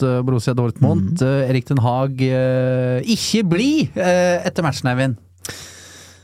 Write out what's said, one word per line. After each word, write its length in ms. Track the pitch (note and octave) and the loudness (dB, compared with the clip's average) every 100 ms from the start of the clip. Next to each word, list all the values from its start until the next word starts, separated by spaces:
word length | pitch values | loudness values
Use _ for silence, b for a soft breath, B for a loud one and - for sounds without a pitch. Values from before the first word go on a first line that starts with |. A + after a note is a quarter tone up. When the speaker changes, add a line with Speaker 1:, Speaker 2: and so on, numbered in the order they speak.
| C3 | 0
Speaker 1:
eh, 160 | B2 | 0
Borussia 320 | B2+ B2 C3+ | 0 0 0
Dortmund. 640 | B2 A#2+ - G#2 G2+ F#2 E2+ | 0 0 2 2 2 0 0
Speaker 2:
Mhm. 80 | C3 | 0
Speaker 1:
Eh, 240 | C#3 C3 | 2 0
Erik 160 | C3 - | 0 0
Ten 80 | C#3 | 0
Hag, 400 | B2 B2+ C3+ C3 | 2 0 -2 -2
eh, 800 | C3 C3 B2+ B2+ B2+ B2+ B2+ B2+ F#3+ A3 | 0 0 0 0 0 0 0 -2 -2 -2
ikke 240 | - G#3+ F#3+ | 0 0 0
blid, 480 | E3+ C4+ D#4 F3 F3+ | 2 2 2 0 -2
eh, 480 | F3+ F3+ F3+ F3 F#3 | 0 2 2 0 -2
etter 160 | - | -2
matchen, 320 | D#3 - C3 | -2 -2 -2
Eivind. 240 | B2 C3+ A2+ - _ - B B B B B B B | 0 0 -4 -10 _ -16 B B B B B B B